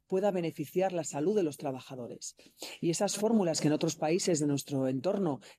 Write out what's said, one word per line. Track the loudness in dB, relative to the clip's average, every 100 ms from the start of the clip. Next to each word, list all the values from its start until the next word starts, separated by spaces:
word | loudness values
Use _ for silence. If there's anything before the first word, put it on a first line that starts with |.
| -4
pueda | 0 2
beneficiar | 2 -2 -4 -4 0 0
la | 0
salud | -4 -2 0
de | 2
los | 2 0
trabajadores. | -6 -6 -10 -12 -10 -12 -14 -18 -20 -16 -14 -4
Y | -2
esas | 0 0 0
fórmulas | 2 4 2 2
que | 2
en |
otros | 2 0 0
países | 0 2 2 2
de | 2
nuestro | 0 -2 -2 0
entorno | 0 0 0 0 -2 -8